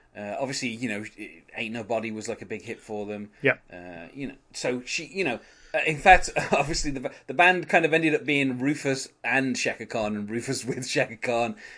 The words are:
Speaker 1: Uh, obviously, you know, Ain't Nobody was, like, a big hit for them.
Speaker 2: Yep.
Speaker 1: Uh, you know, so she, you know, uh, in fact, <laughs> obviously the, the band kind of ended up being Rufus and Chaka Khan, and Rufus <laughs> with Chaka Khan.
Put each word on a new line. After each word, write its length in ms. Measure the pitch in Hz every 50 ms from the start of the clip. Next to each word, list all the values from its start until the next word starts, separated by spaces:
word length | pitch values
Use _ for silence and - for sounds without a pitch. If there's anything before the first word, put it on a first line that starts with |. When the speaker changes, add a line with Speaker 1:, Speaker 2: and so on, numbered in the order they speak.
| _ _ _
Speaker 1:
Uh, 200 | 107 104 104 104 -
obviously, 280 | 139 127 139 - 131 120
you 200 | 113 113 127 113
know, 160 | 104 104 107 107 - - 107 82 80 82 - _ -
Ain't 180 | - 120 110 113
Nobody 360 | 120 107 98 117 113 110 113
was, 180 | 107 107 101 113
like, 140 | 107 - 117
a 40 |
big 160 | 92 110 107 -
hit 180 | 113 110 -
for 260 | - - 110 104 104
them. 240 | 104 104 104 104 104 _ - -
Speaker 2:
Yep. 180 | 135 123 - _ _ 90
Speaker 1:
Uh, 340 | 90 87 90 87 82 85 - -
you 140 | 139 139 -
know, 60 | - - _ _ -
so 300 | - - 127 127 123 123
she, 200 | - - - 160
you 180 | - 147 190 185
know, 140 | 139 117 107 - - - - - - -
uh, 60 | 156 -
in 100 | 156 156 139
fact, 320 | - 196 185 - - - - 151
<laughs> 120 | 143 - -
obviously 400 | 139 139 143 160 - - 147 135
the, 180 | 131 123 135 - - -
the 80 | - 127
band 340 | 131 175 180 185 180 151 -
kind 160 | - 175 165
of 80 | 151 156
ended 220 | 165 165 156 151
up 100 | 147 127
being 340 | 139 147 143 139 135 127 123
Rufus 500 | 127 143 151 143 - 139 135 135 - - _ _ -
and 320 | 117 123 135 135 131 120
Chaka 280 | - - 123 - - 113
Khan, 300 | - - 117 107 104 107
and 140 | 104 104 101
Rufus 340 | 110 120 117 135 131 120 -
<laughs> 0 |
with 240 | 117 135 127 131 -
Chaka 280 | - 147 123 - 117
Khan. 400 | - - 127 117 117 120 113 107 - - - -